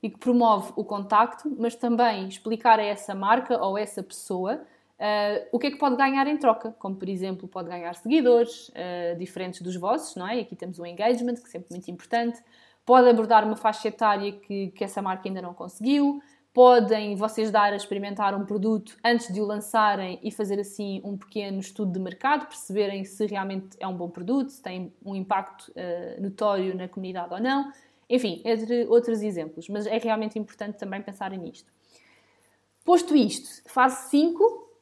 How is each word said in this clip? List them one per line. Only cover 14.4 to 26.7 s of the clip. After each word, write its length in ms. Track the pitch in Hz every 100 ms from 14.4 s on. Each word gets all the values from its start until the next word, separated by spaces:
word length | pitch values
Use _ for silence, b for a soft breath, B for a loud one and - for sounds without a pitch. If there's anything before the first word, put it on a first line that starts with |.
| _ 202 196
que 140 | -
essa 180 | 196 202
marca 280 | 196 190 190
ainda 120 | 190
não 140 | 180
conseguiu. 680 | 180 180 - 220 285 285 285 B B B
Podem 600 | - 247 247 202 214 208
vocês 360 | 202 214 220 220
dar 220 | 208 208
a 40 | 202
experimentar 580 | 196 202 196 202 202
um 100 | 196
produto 520 | 196 208 208 220 214 -
antes 280 | 233 240 233
de 80 | 190
o 40 |
lançarem 760 | 208 208 220 226 214 202 190 185
e 100 | 214
fazer 260 | 202 208 202
assim 420 | 202 - 202 196
um 120 | 202 202
pequeno 440 | - 220 202 196
estudo 320 | 190 - 202
de 80 | 180
mercado, 460 | 185 190 262 294 -
perceberem 580 | - - 196 202 196
se 200 | 190 - 208
realmente 500 | 196 190 190 190 -
é 80 | 196
um 100 | 180
bom 120 | 175
produto, 420 | 170 180 269 269
se 100 | -
tem 320 | - 185 180 _
um 100 | 196
impacto, 560 | 196 190 196 190 - - -
eh, 400 | 180 175 175 -
notório 540 | 196 196 214 196 190